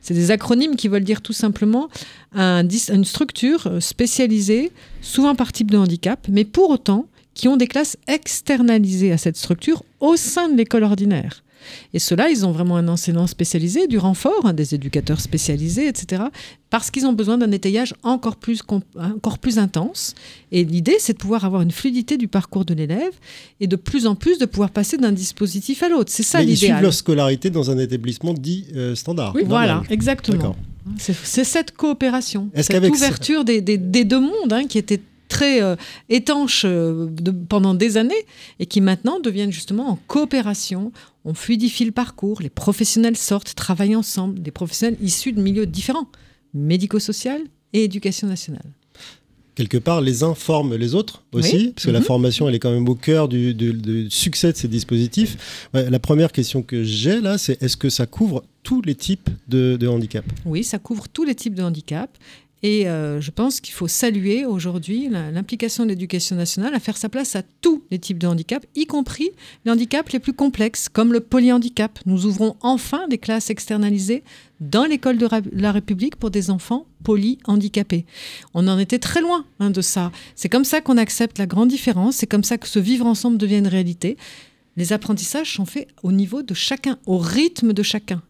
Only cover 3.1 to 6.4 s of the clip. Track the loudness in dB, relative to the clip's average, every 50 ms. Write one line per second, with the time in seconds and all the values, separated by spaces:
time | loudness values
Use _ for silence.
3.1 | 2 -2 -2 -2 -2 -2 0 2 2 2 0 -2 -2 -2 -2 -4 0 0 0 0
4.1 | 2 2 2 2 4 2 4 2 2 2 2 -2 -6 -10 -20 -18 -16 -16 -12 -4
5.1 | 0 4 4 4 4 2 0 -2 0 -2 0 4 4 4 4 4 2 0 -2 -2
6.1 | -4 -2 -2 0 2 2